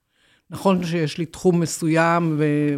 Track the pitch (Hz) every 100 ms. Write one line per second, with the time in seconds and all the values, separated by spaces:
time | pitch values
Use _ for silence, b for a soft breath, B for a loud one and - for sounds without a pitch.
0 | _ _ _ _ _ - 196 180 175 170
1 | 151 - 160 - 190 170 160 - 165 160
2 | 170 170 170 151 151 147 147